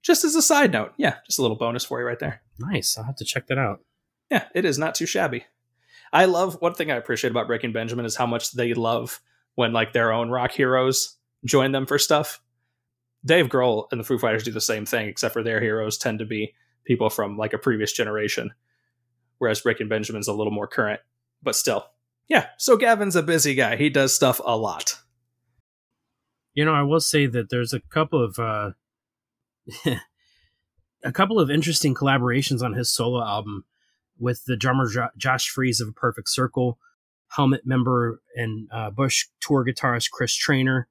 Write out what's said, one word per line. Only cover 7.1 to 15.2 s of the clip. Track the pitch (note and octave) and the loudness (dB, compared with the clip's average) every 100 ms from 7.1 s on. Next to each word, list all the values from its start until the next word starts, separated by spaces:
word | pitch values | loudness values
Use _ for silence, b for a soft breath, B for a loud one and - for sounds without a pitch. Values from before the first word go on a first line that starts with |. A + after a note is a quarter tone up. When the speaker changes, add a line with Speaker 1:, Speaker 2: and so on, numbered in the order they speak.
| A2+ B2+ | -2 0
Speaker 1:
about | A#2 G#2+ | -2 -2
Breaking | A#2 A#2+ | -2 -2
Benjamin | A2+ A2+ A#2+ A#2 | -4 -4 -4 -6
is | |
how | - B2 | -2 0
much | A#2 - | 0 -4
they | B2 A#2+ | -2 -2
love | A#2 A2+ A#2 A#2+ - _ _ _ - | 0 0 0 -4 -12 _ _ _ -2
when, | A#2 | 0
like, | A2+ A2 | 2 0
their | A#2+ A2+ | 2 2
own | A2+ A#2 | 2 0
rock | B2+ B2+ | -2 -2
heroes | - C3 B2+ C3 B2+ - _ _ _ | 0 2 4 2 0 -2 _ _ _
join | A#2 C#3+ C3+ | 0 2 2
them | C3+ C3 | 0 0
for | C#3+ | 0
stuff. | - D3+ D3+ - _ _ _ _ _ _ _ _ | 4 2 0 -10 _ _ _ _ _ _ _ _
Dave | - F3+ C#3 | 2 4 4
Grohl | C3 B2+ A2 - | 4 4 2 -2
and | B2 | -6
the | |
Foo | G#2+ B2 | -2 0
Fighters | A#2 A2 | 2 0
do | A2+ | -2
the | A2 | -4
same | - A2 G#2 | -2 -4 -2
thing, | A#2 G#2+ | -4 -4
except | - | -4